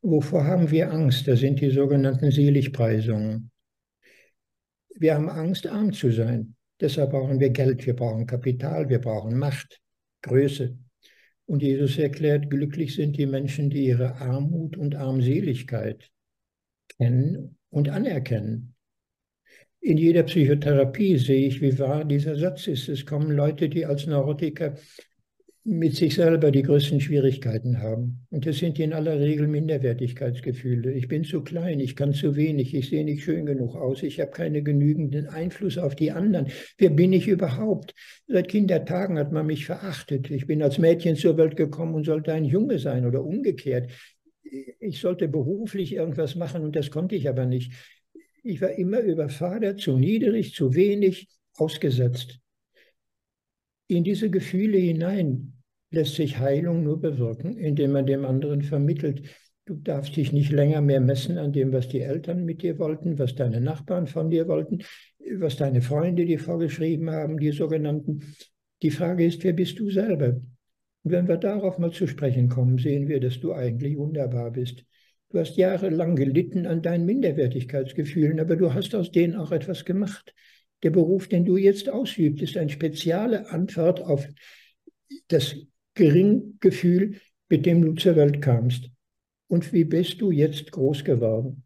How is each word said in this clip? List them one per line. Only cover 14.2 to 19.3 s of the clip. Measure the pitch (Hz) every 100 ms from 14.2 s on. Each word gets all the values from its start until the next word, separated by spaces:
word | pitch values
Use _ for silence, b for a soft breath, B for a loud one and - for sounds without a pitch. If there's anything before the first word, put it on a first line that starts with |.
| 127 131 143 170 160 190
und | 143 143
Armseligkeit | 131 131 123 151 190 123 - 113 107 110 _ _ _ _ _ _ _ _ _ -
kennen | 123 127 143 185 - - _
und | 151 143
anerkennen. | 147 254 156 131 113 104 113 127 _ _ _ _ _ _